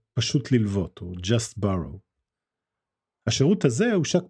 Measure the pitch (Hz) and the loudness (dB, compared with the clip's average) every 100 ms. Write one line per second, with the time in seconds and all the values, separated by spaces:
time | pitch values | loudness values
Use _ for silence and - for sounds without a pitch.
0 | _ - 117 147 117 123 104 98 85 - | _ -4 0 0 2 2 2 -2 -4 -8
1 | 87 90 90 117 113 - 101 95 71 87 | -12 -8 0 0 -2 -4 -2 -2 -6 -12
2 | - _ _ _ _ _ _ _ _ _ | -20 _ _ _ _ _ _ _ _ _
3 | _ _ - - 139 202 147 117 233 202 | _ _ -4 0 2 4 2 2 0 0
4 | 143 180 - | 2 0 0